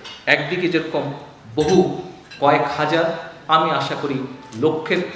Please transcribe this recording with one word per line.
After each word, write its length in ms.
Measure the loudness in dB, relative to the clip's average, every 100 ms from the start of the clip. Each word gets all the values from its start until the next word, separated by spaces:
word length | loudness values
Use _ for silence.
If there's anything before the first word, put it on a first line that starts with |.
| -16 -6 0
একদিকে 420 | 0 0 -2 0
যেরকম 460 | 0 0 -4 -4 -8 -14 -20 -6 -2
বহু 460 | 4 4 4 0 -10 -16 -20 2
কয়েক 220 | 4 4 2 -2
হাজার, 540 | 0 2 0 -2 -10 -14 2
আমি 240 | 2 2
আশা 240 | 0 -4 -4
করি 260 | -4 -4 -6 -12 -14 -2
লক্ষের 360 | 0 0 -2 -2 -2